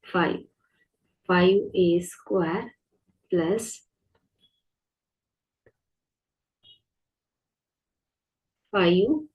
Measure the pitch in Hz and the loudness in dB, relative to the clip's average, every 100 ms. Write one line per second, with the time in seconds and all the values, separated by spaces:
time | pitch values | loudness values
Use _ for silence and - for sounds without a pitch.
0 | - 180 160 - - _ _ _ _ _ | -6 -2 -2 -4 -12 _ _ _ _ _
1 | _ _ - 185 185 196 - - 175 170 | _ _ 0 2 4 2 0 0 2 0
2 | 175 - - 190 165 190 240 _ _ _ | -4 -18 -6 -4 -2 -4 -8 _ _ _
3 | _ _ _ 175 165 220 226 - _ _ | _ _ _ -2 0 -2 -6 -16 _ _
4 | _ _ _ _ _ _ _ _ _ _ | _ _ _ _ _ _ _ _ _ _
5 | _ _ _ _ _ _ _ _ _ _ | _ _ _ _ _ _ _ _ _ _
6 | _ _ _ _ _ _ _ - _ _ | _ _ _ _ _ _ _ -20 _ _
7 | _ _ _ _ _ _ _ _ _ _ | _ _ _ _ _ _ _ _ _ _
8 | _ _ _ _ _ _ _ 202 170 180 | _ _ _ _ _ _ _ 0 2 4
9 | 220 311 - | 2 -2 -4